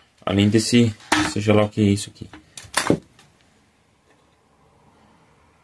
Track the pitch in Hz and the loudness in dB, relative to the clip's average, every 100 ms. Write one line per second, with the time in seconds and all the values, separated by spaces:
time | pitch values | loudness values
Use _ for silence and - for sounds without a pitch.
0 | _ _ - 98 104 117 - 120 113 - | _ _ -4 0 2 2 2 2 2 -2
1 | - - 101 104 107 104 107 110 101 101 | -6 -4 -2 -2 0 2 0 0 0 0
2 | - - - - _ - - - - - | -4 -16 -20 -20 _ -20 -8 -2 0 -2
3 | - _ _ _ _ _ _ _ _ _ | -6 _ _ _ _ _ _ _ _ _
4 | _ _ _ _ _ _ _ _ _ _ | _ _ _ _ _ _ _ _ _ _
5 | _ _ _ _ _ _ | _ _ _ _ _ _